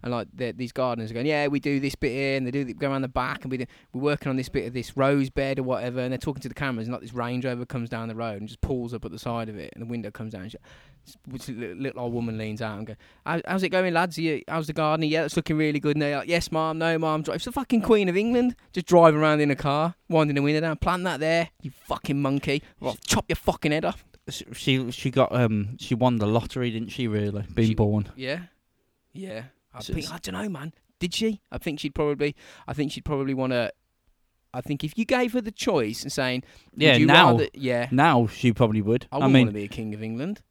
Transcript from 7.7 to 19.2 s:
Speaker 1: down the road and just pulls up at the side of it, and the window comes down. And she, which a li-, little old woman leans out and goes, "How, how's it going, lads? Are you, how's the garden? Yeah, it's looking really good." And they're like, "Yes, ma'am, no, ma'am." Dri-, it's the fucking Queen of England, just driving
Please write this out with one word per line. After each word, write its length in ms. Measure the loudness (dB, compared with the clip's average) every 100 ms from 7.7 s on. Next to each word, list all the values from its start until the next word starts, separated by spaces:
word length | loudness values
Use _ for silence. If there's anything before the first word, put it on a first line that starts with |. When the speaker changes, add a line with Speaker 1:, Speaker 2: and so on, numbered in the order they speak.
| -6 -6
Speaker 1:
down 200 | -6 -8
the 80 | -6
road 240 | -6 -8
and 80 | -10
just 120 | -6
pulls 340 | -4 -4 -4
up 100 | -8
at 60 | -10
the 60 | -8
side 300 | -6 -6 -6
of 80 | -10
it, 140 | -14
and 80 | -14
the 40 | -10
window 240 | -8 -8
comes 220 | -10 -12
down. 100 | -10
And 80 | -12
she, 60 | -14 -20 -20 -20 _ -20 -20 -14
which 200 | -12 -10
a 40 |
li-, 220 | -10 -10
little 260 | -8 -8 -6
old 120 | -6
woman 220 | -4 -4 -6
leans 240 | -6 -6
out 180 | -8 -8
and 80 | -12
goes, 80 | -14 -20 _
"How, 160 | -6 -6 -2
how's 160 | -2
it 60 | 0
going, 260 | 0 2
lads? 240 | 2 0 0
Are 40 |
you, 200 | -2 -2 -4
how's 180 | -6 -4
the 60 |
garden? 340 | -2 0 2 2
Yeah, 160 | 0 0
it's 100 | -2
looking 200 | 0 0
really 220 | 2 0
good." 160 | 0
And 80 | 0
they're 140 | 0 -2
like, 100 | 0
"Yes, 220 | 0 0
ma'am, 280 | -2 0 0
no, 200 | 0 2
ma'am." 240 | 0 0
Dri-, 140 | 0 -4
it's 80 |
the 80 | -4
fucking 300 | -6 2 2
Queen 260 | 6 6 6
of 80 | 2
England, 400 | 2 2 2 -2 _
just 160 | -8 6
driving 320 | 10 10 8